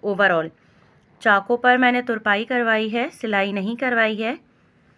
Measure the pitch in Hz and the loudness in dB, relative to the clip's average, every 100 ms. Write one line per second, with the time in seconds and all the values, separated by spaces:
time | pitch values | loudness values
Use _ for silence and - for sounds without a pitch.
0 | 202 190 196 170 160 - _ _ _ _ | -6 2 2 2 -2 -10 _ _ _ _
1 | _ _ 226 202 196 240 247 247 254 247 | _ _ 2 2 2 0 2 4 4 0
2 | 247 226 220 202 226 247 233 220 220 226 | -2 -4 0 -2 0 -2 0 0 -2 -4
3 | 277 - 226 202 196 202 190 240 262 233 | -6 -8 -4 -2 -2 -4 -6 -4 -4 0
4 | 220 214 220 311 _ _ _ _ _ | 0 -2 -6 -8 _ _ _ _ _